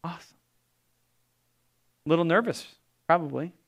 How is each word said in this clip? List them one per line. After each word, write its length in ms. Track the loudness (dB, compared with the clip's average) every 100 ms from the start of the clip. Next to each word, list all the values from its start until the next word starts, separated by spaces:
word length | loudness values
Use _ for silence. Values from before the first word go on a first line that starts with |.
Awesome. 340 | -12 -14 -18 _ _ _ _ _ _ _ _ _ _ _ _ _ _ _ _ _ 0
A 40 |
little 160 | 2 4
nervous, 400 | 2 2 -6 -10 _ _ _ 0
probably. 460 | 0 2 -6 -8 _